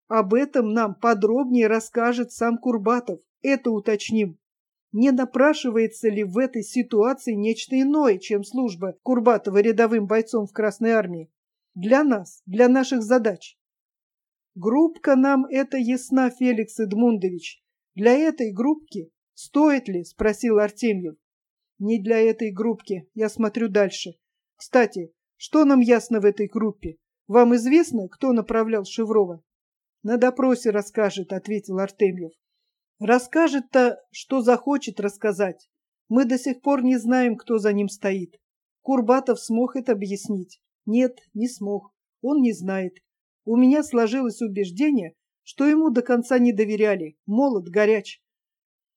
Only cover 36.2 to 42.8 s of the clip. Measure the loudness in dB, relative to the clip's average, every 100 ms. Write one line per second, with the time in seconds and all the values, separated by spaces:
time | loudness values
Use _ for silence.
36.2 | 2 -2 -4 -4 -2 0 2 0 0 0
37.2 | 0 -2 -4 -2 0 0 -2 -4 -4 -4
38.2 | -8 _ _ _ _ _ -2 -2 2 2
39.2 | 2 -4 -2 -2 -2 -4 -4 -4 -2 -8
40.2 | -6 -8 -8 -18 _ _ -2 0 0 -2
41.2 | _ -6 -6 -6 -8 -8 -10 _ _ _
42.2 | -2 2 0 0 -6 -6